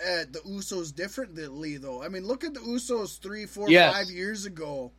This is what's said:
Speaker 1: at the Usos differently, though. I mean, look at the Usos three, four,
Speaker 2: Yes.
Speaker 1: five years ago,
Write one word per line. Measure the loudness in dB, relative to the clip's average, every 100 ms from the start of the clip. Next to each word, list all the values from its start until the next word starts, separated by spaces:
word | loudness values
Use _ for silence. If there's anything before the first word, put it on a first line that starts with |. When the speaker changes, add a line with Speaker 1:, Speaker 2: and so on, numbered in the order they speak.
Speaker 1:
at | 0 0 -2
the | -8
Usos | -8 -8 -4 -4 -4
differently, | -6 -6 -6 -8 -8 -10 -8 -8 -6
though. | -8 -8
I | -6
mean, | -6 -2
look | -2
at | -4
the | -6
Usos | -4 -4 0 -2 -2 -8
three, | -10 -8 -8
four, | -2 8
Speaker 2:
Yes. | 10 10
Speaker 1:
five | 6 -2
years | -4 -4 -4
ago, | -8 -8 -6 -6 -8